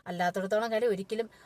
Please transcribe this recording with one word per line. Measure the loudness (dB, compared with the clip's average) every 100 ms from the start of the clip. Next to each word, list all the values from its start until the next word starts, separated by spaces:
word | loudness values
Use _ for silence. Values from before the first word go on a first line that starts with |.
| -10
അല്ലാത്തിടത്തോളം | 0 0 0 0 0 2
കാലം | 2 2
ഒരിക്കലും | 0 -2 -4 -6 -8